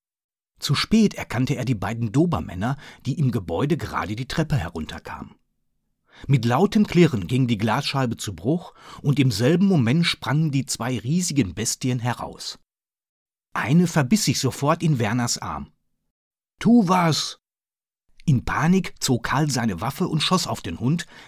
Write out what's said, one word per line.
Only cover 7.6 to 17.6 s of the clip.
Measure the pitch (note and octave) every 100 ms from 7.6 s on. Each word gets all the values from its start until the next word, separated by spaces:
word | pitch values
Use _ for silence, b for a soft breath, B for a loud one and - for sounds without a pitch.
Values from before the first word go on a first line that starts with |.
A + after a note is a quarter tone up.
| A2 A2+ - C#3 B2+ A2+
zu | - F#2+
Bruch | G2+ E3+ - B B B
und | C#3 C#3+
im | C3
selben | G2 B2 F3 G3
Moment | F3+ A2+ D3+ E3+
sprangen | - - C#3 D#3+
die | C#3 -
zwei | - B2+ B2
riesigen | A2+ E3+ F3+ C#3+ G2
Bestien | D#2+ A2 - C3 B2
heraus. | A#2+ A#2+ - - - - _ _ _ _ _ _ _ _ _
Eine | - G#2+ D#3+ F3
verbiss | E3 C3 G#3+ -
sich | -
sofort | B2+ - C#3 E3
in | E3+ C3+
Werners | G#2+ B2 B2 -
Arm. | F#2 D2+ - _ _ _ _ _ _ _ _ -
„Tu | - A#3+ F3+
was!“ | F#3 E3+ D3 - - _ _